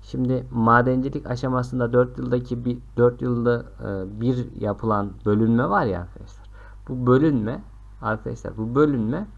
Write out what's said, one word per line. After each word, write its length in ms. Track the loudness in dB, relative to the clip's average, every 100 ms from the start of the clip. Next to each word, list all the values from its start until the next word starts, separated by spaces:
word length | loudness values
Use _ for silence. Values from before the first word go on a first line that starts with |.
Şimdi 460 | -10 -4 -2 -2 -2
madencilik 720 | 0 6 6 6 2 0 -6 -6
aşamasında 680 | -4 -2 -2 -2 -2 2
dört 240 | 4 2 -2
yıldaki 480 | -2 -2 -2 -4 -4
bir, 140 | -6 -8 2
dört 240 | 2 2
yılda, 440 | -4 0 0 -2 -4 -12 -8
e, 360 | -6 -8 -4
bir 400 | -2 -2 -4 -6
yapılan 500 | -4 -2 -2 0 -2 -4 0
bölünme 440 | 2 4 2 2
var 160 | 2 0
ya 160 | -2
arkadaşlar. 480 | -6 -14 -18 -18 -20 -20 -20 -18 -10
Bu 180 | -2 4
bölünme, 560 | 6 6 2 -2 -6 -12 -20 -20 -10
arkadaşlar 560 | -4 -4 -6 -8 -10 -6
bu 180 | -2 4
bölünme 520 | 4 4 0 -2 -6